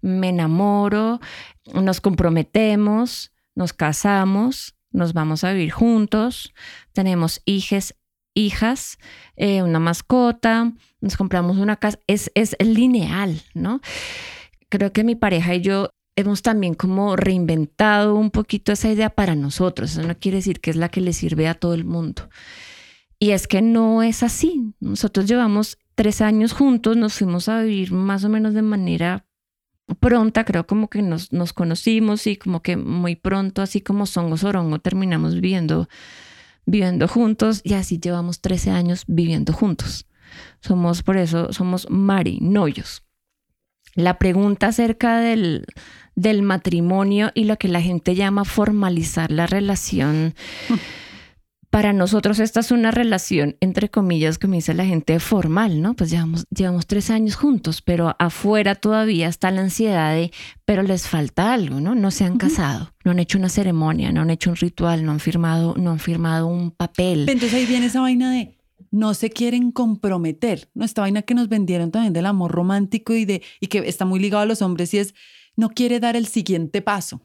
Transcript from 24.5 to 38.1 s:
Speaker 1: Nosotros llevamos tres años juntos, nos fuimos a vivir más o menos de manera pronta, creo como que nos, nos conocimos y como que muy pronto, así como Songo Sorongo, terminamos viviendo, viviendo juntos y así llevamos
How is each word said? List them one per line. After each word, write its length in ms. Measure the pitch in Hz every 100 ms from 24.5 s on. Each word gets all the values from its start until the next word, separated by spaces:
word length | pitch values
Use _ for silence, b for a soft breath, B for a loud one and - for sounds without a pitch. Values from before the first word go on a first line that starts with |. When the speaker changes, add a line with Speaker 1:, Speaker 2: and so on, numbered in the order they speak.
| 330 226 -
Speaker 1:
Nosotros 460 | - 202 214 196 196
llevamos 520 | 240 233 208 214 - _
tres 260 | - 214 208
años 320 | 214 214 226
juntos, 440 | - 277 240 220 226
nos 180 | 214
fuimos 340 | - 190 175 175
a 140 | 226
vivir 300 | 220 202 185
más 320 | 185 190 196
o 40 | 202
menos 240 | 214 220
de 80 | 214
manera 640 | 214 208 185 165 170 185 _ _ _ _ _ _ - -
pronta, 460 | 254 240 220 220
creo 220 | 226 180 160
como 220 | 208 214
que 120 | 202
nos, 300 | 202 165 175
nos 200 | 175 175
conocimos 760 | - 170 165 - 220 220 208 -
y 80 | 202
como 240 | - 170
que 140 | - 175
muy 400 | - 165 175 170
pronto, 440 | 185 190 196 190
así 180 | 196 202
como 240 | 196 202 202
Songo 300 | - 170 160
Sorongo, 420 | 196 196 170 151
terminamos 560 | - 185 190 165 160
viviendo, 540 | 170 180 190 160 156 170 B B B B B B B -
viviendo 420 | 202 185 175 170
juntos 520 | 233 233 220 214 214
y 100 | -
así 240 | 196 185 170
llevamos 420 | 175